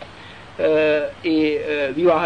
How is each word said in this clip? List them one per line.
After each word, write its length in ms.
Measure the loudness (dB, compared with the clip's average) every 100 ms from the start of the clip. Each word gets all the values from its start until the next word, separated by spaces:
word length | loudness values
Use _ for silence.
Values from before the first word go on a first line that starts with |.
| -12 -18 -20 -20 -18 -2 2 2 2 2 -2 -6
ඒ, 160 | 0 2 2 0
අ, 160 | -2 -2 -2
විවාහ 320 | 2 4 4